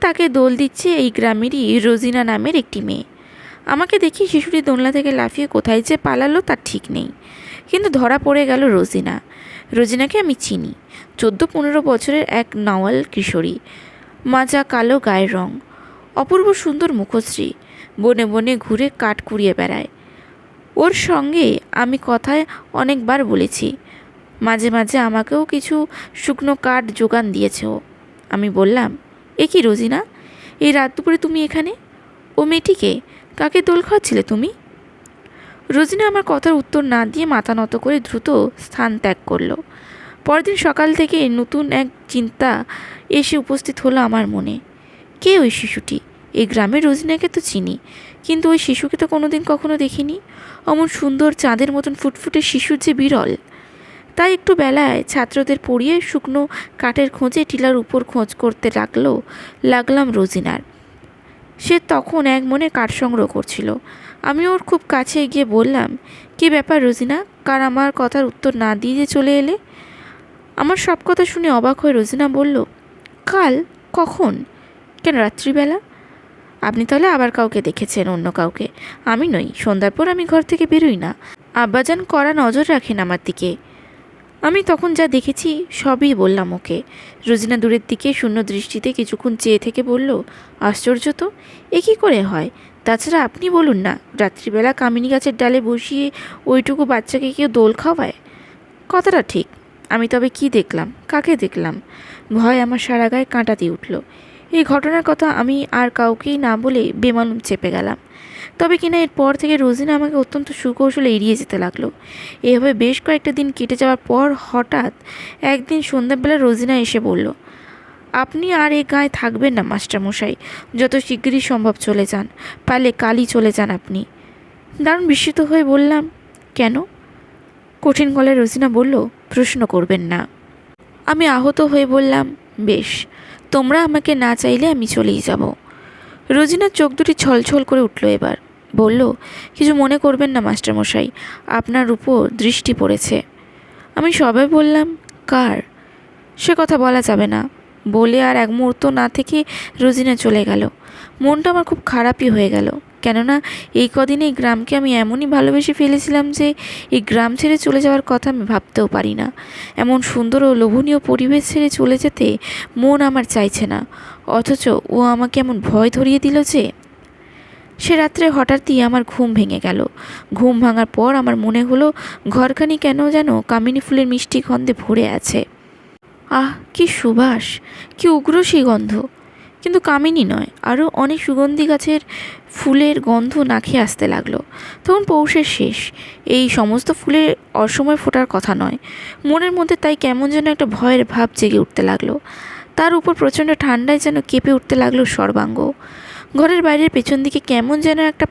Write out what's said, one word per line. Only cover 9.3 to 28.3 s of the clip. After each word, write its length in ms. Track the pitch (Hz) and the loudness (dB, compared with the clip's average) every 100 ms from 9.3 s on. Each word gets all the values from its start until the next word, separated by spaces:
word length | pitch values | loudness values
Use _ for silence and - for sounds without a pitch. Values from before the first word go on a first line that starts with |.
| - - - - | -20 -20 -20 -4
রোজিনাকে 460 | 226 233 247 277 427 | 0 0 0 0 0
আমি 160 | 359 | 0
চিনি, 380 | 262 - 185 76 - - - - - | -2 -4 -6 -8 -12 -20 -20 -18 -2
চোদ্দ 300 | 226 196 330 | 0 2 0
পনেরো 300 | 311 294 302 | -2 0 0
বছরের 420 | 285 226 - 294 - | 2 0 0 -2 0
এক 180 | 233 233 | -2 -2
নাওয়াল 500 | 214 208 190 196 254 294 | -4 -2 0 0 0 -2
কিশোরী, 460 | - 196 175 165 175 - - - - - - 254 | -4 -4 -2 -4 -6 -14 -20 -20 -20 -20 -10 0
মাজা 360 | 262 262 285 | 0 2 0
কালো 360 | 277 240 233 269 | 0 0 2 2
গায়ের 340 | 220 190 190 | 2 0 0
রং, 260 | 185 180 269 - - - - - - | -2 -6 -10 -16 -20 -20 -20 -10 -6
অপূর্ব 360 | 269 370 403 | 0 2 4
সুন্দর 400 | 392 330 294 339 | 2 -2 -2 0
মুখশ্রী, 600 | 240 196 226 - - - - - - - - | -2 -2 -4 -4 -6 -6 -8 -16 -20 -16 -2
বনে 260 | 220 233 220 | 2 2 2
বনে 300 | 220 226 247 | 0 0 -2
ঘুরে 340 | - 220 277 - | -2 -2 -2 -2
কাঠ 240 | 226 208 | -4 -4
কুড়িয়ে 320 | - 214 196 175 | -6 -2 0 0
বেড়ায়। 320 | - - - - - - - - - - - 392 | -2 -4 -8 -14 -20 -20 -20 -20 -20 -20 -6 0
ওর 160 | 339 | 2
সঙ্গে 640 | 392 - 320 277 330 247 - - | 2 0 0 0 2 2 0 -4
আমি 260 | - 247 269 - | -4 -2 -2 -2
কথায় 400 | 233 - 302 311 - - | -2 0 -2 -2 -8 -10
অনেকবার 520 | 247 262 277 226 269 | -4 -2 -2 0 0
বলেছি, 520 | 233 190 180 - 220 269 - - - - - - | 0 0 0 -4 -6 -8 -14 -20 -20 -20 -20 -6
মাঝে 280 | 226 226 233 | -2 0 0
মাঝে 280 | 226 214 269 | 0 0 0
আমাকেও 460 | 233 220 220 294 | 0 -2 0 -2
কিছু 420 | 311 285 - 302 302 - - | -2 -4 -2 -2 -4 -8 -20
শুকনো 400 | - - 262 277 | -10 -6 -2 -2
কাঠ 300 | 269 262 254 226 | -2 0 -2 -2
যোগান 380 | 208 226 233 214 | -2 0 0 -2
দিয়েছে 340 | 196 202 - - | -2 -2 -4 -8
ও। 140 | 214 - - - - - | -8 -10 -20 -20 -20 -8